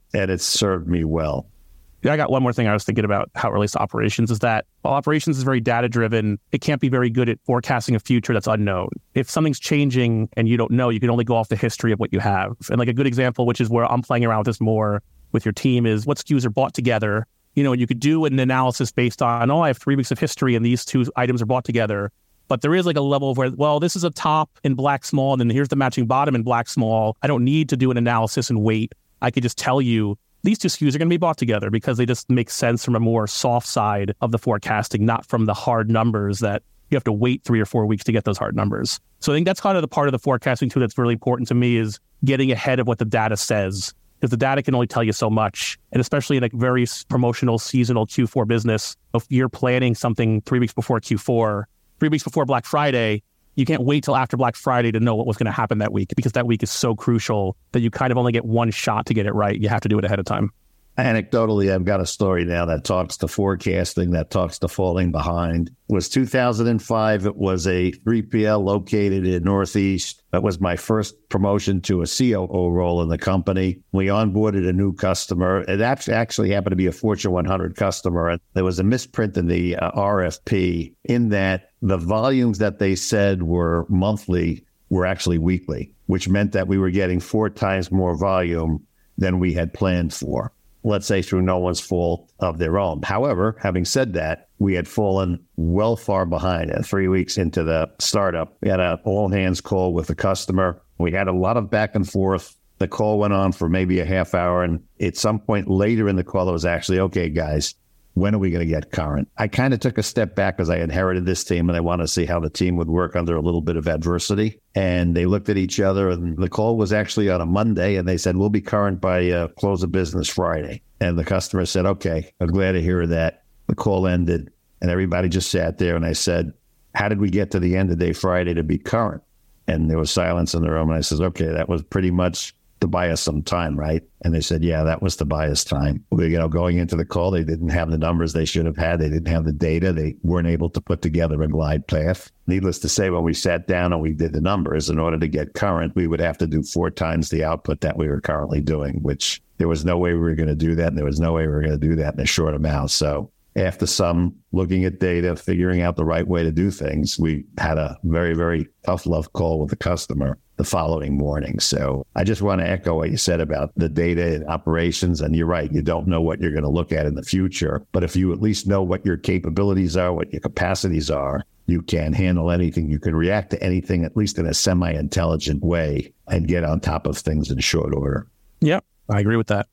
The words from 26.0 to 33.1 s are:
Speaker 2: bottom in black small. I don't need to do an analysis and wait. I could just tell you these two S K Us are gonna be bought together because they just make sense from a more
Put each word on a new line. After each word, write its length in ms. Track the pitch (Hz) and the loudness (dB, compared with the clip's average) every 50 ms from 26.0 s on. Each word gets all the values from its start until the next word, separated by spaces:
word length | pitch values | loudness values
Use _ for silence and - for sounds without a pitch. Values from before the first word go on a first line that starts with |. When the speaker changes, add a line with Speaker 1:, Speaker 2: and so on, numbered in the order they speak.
| 123 | 0
Speaker 2:
bottom 300 | 113 127 131 143 151 135 | 2 2 2 2 2 2
in 80 | 120 110 | 0 0
black 260 | 123 123 117 117 - | 2 0 0 0 -2
small. 480 | - - 120 110 113 110 110 107 110 - - | -2 0 0 2 2 2 2 0 -2 -2 -2
I 40 | 139 | 0
don't 160 | 147 131 120 | 2 2 2
need 240 | 131 143 156 156 135 | 2 4 2 2 0
to 60 | 143 | 0
do 140 | 127 131 127 | 2 2 2
an 80 | 123 120 | 2 2
analysis 540 | 117 117 120 113 113 110 - - 120 - | 2 2 2 2 0 0 0 -2 -2 0
and 100 | 123 110 | 0 2
wait. 320 | 104 110 110 110 110 - - _ _ _ _ _ - | 2 2 2 2 0 -4 -6 _ _ _ _ _ -4
I 80 | 123 | 0
could 100 | 120 139 | 0 0
just 160 | 120 120 - - | 0 0 -2 -2
tell 240 | - - 127 139 | -2 0 2 2
you 380 | 135 123 117 110 107 101 104 - _ _ _ _ - | 2 2 2 2 2 0 -2 -6 _ _ _ _ 0
these 160 | - 220 - | 0 0 2
two 80 | - 175 | 0 -2
S 100 | - - | -2 2
K 100 | 156 143 | 0 0
Us 80 | 127 | 2
are 40 | 151 | 2
gonna 100 | 165 170 | 2 2
be 80 | 175 170 | 2 2
bought 200 | 180 170 156 - | 2 0 0 0
together 340 | 139 117 110 104 101 101 | 0 0 0 0 0 0
because 260 | 104 113 - - 123 113 | -2 -2 0 -2 0 0
they 80 | 123 | 2
just 240 | 117 123 - - - | 0 0 -4 0 0
make 220 | 127 127 117 - | 0 0 0 -2
sense 340 | - - - 120 120 117 - | -4 -2 0 0 0 0 0
from 100 | - 120 | 0 0
a 40 | 110 | 2
more 260 | 117 113 | 2 2